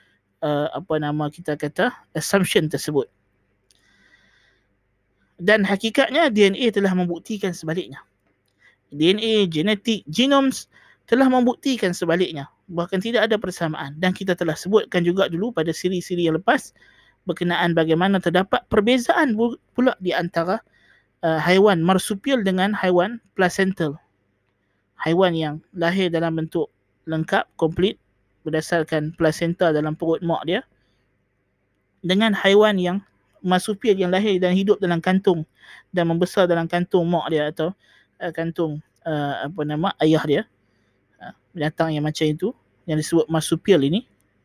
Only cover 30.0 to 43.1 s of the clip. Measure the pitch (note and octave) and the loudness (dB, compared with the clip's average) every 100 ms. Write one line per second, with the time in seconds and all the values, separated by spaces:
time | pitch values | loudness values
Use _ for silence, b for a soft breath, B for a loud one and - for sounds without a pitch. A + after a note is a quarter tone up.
30 | E3 E3 E3+ D#3 D3+ G3 - _ _ _ | -2 -2 -2 -2 -2 -4 -6 _ _ _
31 | _ _ _ _ _ _ _ _ _ _ | _ _ _ _ _ _ _ _ _ _
32 | E3+ F#3+ A3 G3+ G3 G3+ G#3+ G3 F3+ G3 | -2 2 2 2 4 6 6 2 0 -4
33 | - _ _ _ F3+ F#3 - G3+ A#3 F#3+ | -8 _ _ _ 0 0 0 -2 0 2
34 | F3+ F#3 G#3+ F#3+ F3+ F#3 G3 G3+ F3+ E3 | 2 0 0 0 2 2 2 2 0 0
35 | F#3 F#3 G3 E3+ D#3+ B B B _ F3+ | 0 2 2 0 -2 B B B _ -2
36 | E3+ E3+ F3 - F3+ E3+ E3 F3 F3+ F3+ | 0 0 0 2 2 2 0 -2 0 0
37 | E3+ E3+ C#3+ D#3 D3 - D#3+ - b b | 2 0 0 -2 -2 -4 -6 -6 b b
38 | b _ F3+ D#3+ E3 E3 D#3+ D3+ - _ | b _ -10 -6 -6 -4 -4 -6 -12 _
39 | E3 D3+ C#3+ B2+ C#3+ F3 D3+ D3+ F#3 - | -6 -4 -4 -6 -8 -6 -6 -4 -4 0
40 | D#3 D#3+ D#3 D3 - _ _ _ _ _ | 2 2 2 -2 -2 _ _ _ _ _
41 | _ _ B2 - _ F3+ D3+ - D#3+ D3+ | _ _ -20 -20 _ -6 -4 -2 -2 -2
42 | D3+ D3+ D#3 D#3 G3+ - _ _ - D#3 | -2 -2 -2 -2 -4 -8 _ _ -4 -4
43 | D3+ | 0